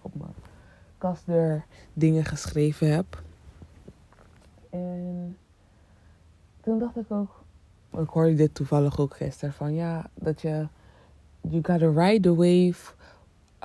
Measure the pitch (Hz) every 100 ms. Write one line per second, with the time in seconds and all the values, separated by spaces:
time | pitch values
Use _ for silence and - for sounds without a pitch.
0 | - 147 - - - - - - - -
1 | 180 170 - 170 160 151 - - - -
2 | 160 160 156 151 - 151 151 151 156 151
3 | 185 - - - - - - - - -
4 | _ - - - - - - 180 180 180
5 | 180 175 175 185 _ _ _ _ _ _
6 | - _ _ _ _ _ - 226 240 240
7 | 214 208 202 - - - _ _ _ -
8 | 156 165 160 156 156 - 139 147 143 -
9 | 143 - 143 - 143 139 147 156 170 165
10 | - - 160 156 160 156 156 - - -
11 | _ - _ _ 165 165 160 170 160 151
12 | 180 220 180 170 175 180 180 175 - -
13 | - - _ _ _ _